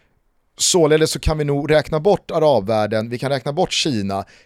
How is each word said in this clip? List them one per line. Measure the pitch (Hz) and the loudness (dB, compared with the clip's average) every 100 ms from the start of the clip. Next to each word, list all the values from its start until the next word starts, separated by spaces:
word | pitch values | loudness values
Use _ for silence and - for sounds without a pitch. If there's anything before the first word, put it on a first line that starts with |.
| _ _ _ _ _ - | _ _ _ _ _ -4
Således | - 180 151 156 151 | 0 2 4 4 2
så | 143 | 0
kan | - 156 | -2 -2
vi | |
nog | 147 143 147 | -2 -2 2
räkna | 151 - 156 | 0 2 0
bort | 175 185 - | 2 0 0
arabvärlden, | 175 156 123 98 110 107 110 117 | 0 2 2 2 0 0 -2 -4
vi | 120 | -6
kan | 135 | -4
räkna | 139 147 | -4 -4
bort | 143 156 | -2 -2
Kina. | - 165 117 98 98 - _ | -2 -2 -2 -2 -4 -8 _